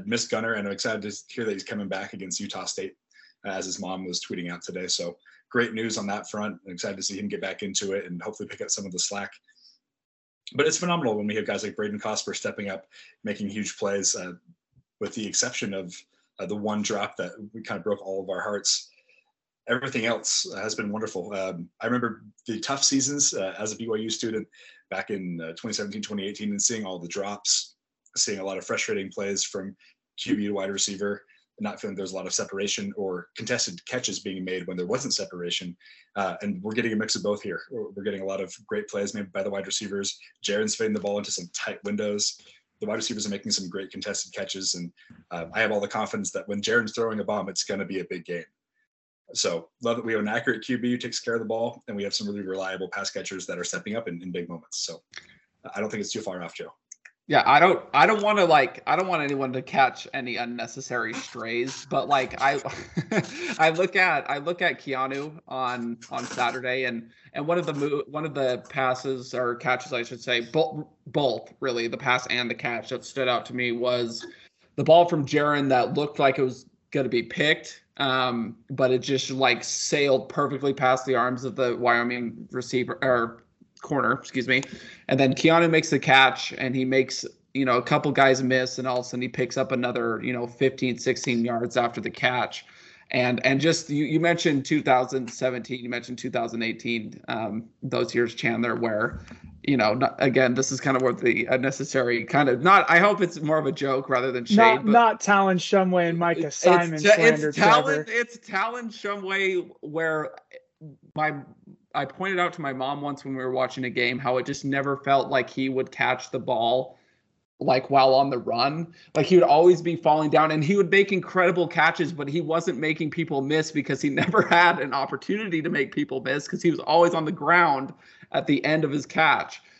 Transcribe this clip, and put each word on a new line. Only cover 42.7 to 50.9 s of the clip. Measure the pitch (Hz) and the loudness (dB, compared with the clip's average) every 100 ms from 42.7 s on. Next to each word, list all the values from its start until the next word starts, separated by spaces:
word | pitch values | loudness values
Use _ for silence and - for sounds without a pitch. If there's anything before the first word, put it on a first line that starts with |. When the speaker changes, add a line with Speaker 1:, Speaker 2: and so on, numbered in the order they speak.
| - | -10
Speaker 1:
The | 107 | -6
wide | 113 | -4
receivers | - 107 104 | -4 -6 -6
are | |
making | 98 110 | -6 -4
some | 101 92 | -6 -6
great | 98 95 | -10 -10
contested | 95 101 95 - | -10 -8 -8 -8
catches. | 101 95 95 95 90 | -8 -8 -6 -6 -6
And, | 85 - - - - | -8 -14 -20 -20 -12
uh, | 85 82 | -10 -6
I | 107 | -2
have | 107 | 0
all | 104 | 0
the | 101 | -2
confidence | 110 104 107 92 | -4 -4 -4 -4
that | - - | -6 -6
when | 101 | -4
Jaren's | 110 117 107 | 0 0 0
throwing | 117 113 107 | -2 -2 -2
a | 98 | -4
bomb, | 104 95 | -4 -4
it's | 92 | -6
gonna | - 98 90 | -4 -4 -4
be | 95 | -6
a | 85 | -8
big | 90 82 | -10 -8
game. | 85 - _ _ _ _ _ _ _ - | -10 -10 _ _ _ _ _ _ _ -10
So | - 98 82 - _ | -4 -2 -4 -8 _
love | 117 117 | -4 -2
that | 113 | -2
we | |
have | 107 | -2
an | 104 | -2
accurate | 117 123 107 | -2 -2 -2
Q | - 120 | -2 -2
B | 123 | -2